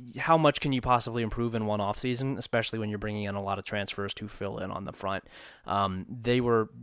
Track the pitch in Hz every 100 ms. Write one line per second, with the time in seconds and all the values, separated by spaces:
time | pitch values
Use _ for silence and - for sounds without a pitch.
0 | 123 - - 165 151 143 147 131 127 123
1 | 117 117 113 117 117 113 107 104 101 107
2 | 127 120 135 135 - 120 110 113 107 104
3 | 107 104 104 101 98 98 - 104 98 -
4 | 101 - 104 - 101 - 92 - 98 -
5 | 95 95 - - - - - 101 98 92
6 | - 120 117 123 120 113 107 117